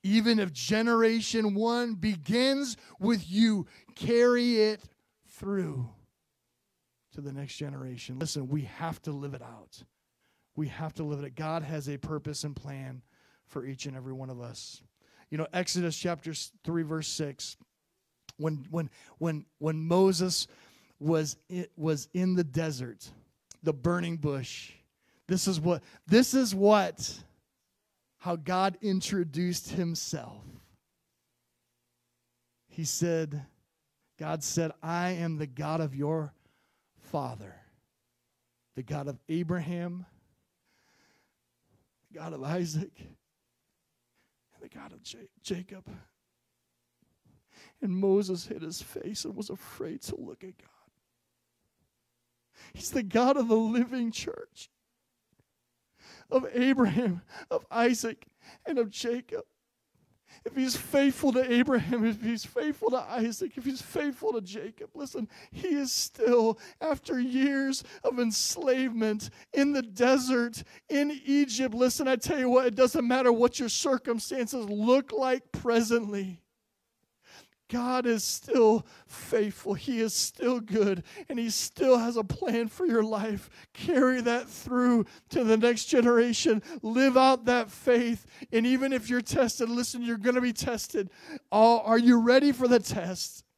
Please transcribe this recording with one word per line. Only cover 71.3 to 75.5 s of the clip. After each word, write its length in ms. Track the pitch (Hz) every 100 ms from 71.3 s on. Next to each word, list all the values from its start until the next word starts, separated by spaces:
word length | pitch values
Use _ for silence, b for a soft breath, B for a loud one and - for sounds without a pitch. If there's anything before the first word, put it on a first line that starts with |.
| 285 277 220 262
listen, 320 | 226 254 240 269
I 100 | 262
tell 220 | - 311
you 120 | 254
what, 160 | 254 254
it 80 |
doesn't 340 | 214 254 320 240
matter 240 | 254 254
what 260 | 233 233 -
your 120 | 240
circumstances 1000 | - 294 254 - 233 - 269 233 262 208
look 440 | 208 220 262 277
like 380 | 220 262 262 _